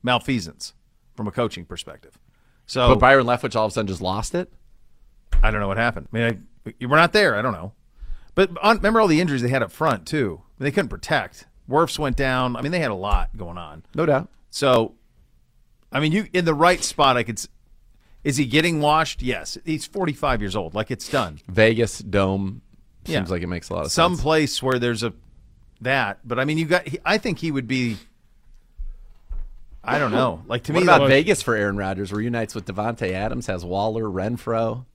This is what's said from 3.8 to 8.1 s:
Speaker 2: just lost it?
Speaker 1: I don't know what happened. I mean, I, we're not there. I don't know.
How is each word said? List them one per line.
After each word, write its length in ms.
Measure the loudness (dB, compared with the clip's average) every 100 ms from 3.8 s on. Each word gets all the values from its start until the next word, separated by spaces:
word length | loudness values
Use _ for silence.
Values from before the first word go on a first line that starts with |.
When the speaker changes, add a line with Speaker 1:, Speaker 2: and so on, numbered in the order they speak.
| -4
Speaker 2:
just 140 | -4
lost 340 | -4 -4 -4
it? 180 | -6 -8 -14 -20 -20 -20 -20 -20 _ _ 6
Speaker 1:
I 80 | 6
don't 100 | 4
know 80 | -2
what 80 | 0
happened. 320 | 0 -2 -6
I 60 | -2
mean, 300 | -2 -2 -10 -18
I, 220 | -18 -10 2
we're 100 | 4
not 160 | 4
there. 220 | 4 2
I 80 | 2
don't 100 | -2
know. 200 | -4 -10 -14 _ -16 -10